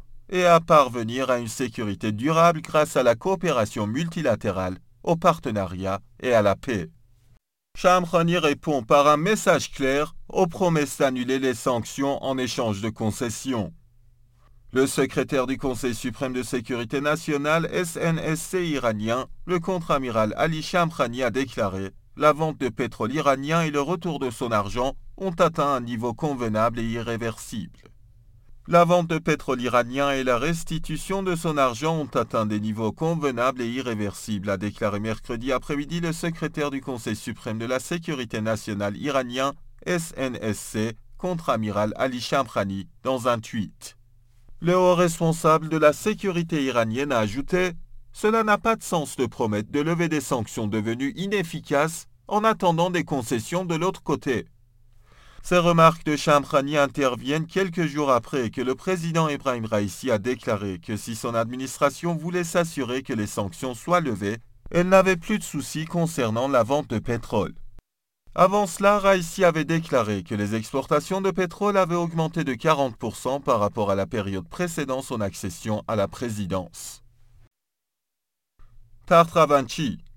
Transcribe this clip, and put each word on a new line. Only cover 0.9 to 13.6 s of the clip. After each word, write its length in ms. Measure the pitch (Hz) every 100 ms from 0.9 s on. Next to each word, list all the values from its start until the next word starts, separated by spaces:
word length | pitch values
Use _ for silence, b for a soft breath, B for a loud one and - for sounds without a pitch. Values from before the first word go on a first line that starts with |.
| 120 110 123 131
à 100 | 123
une 80 | 117
sécurité 640 | - 123 117 107 98 110
durable 500 | 107 135 160 170 165
grâce 360 | - 156 151 147
à 60 |
la 120 | 123 117
coopération 720 | 185 190 170 131 104 - 104
multilatérale, 920 | 123 170 175 151 107 110 92 92 92 - _
au 120 | - 165
partenariat 840 | 180 165 135 104 92 90 95 98 - -
et 120 | 127
à 80 | 117
la 160 | 104 95
paix. 320 | - 110 80 - _ _ _ _ _ _ _ -
Shamkhani 600 | 180 180 170 175 170 175
répond 460 | 156 143 - 143
par 240 | 110 143 143
un 80 | 151
message 560 | 175 214 - 156 -
clair 440 | - 135 139 156 - -
aux 200 | - 180
promesses 500 | - 180 160 143 -
d'annuler 420 | 139 127 123 131
les 140 | 131
sanctions 680 | 120 - 120 110 - 139 139
en 160 | 135 131
échange 440 | 127 - 117 98
de 80 | 110
concessions. 800 | 110 110 104 120 110 135 123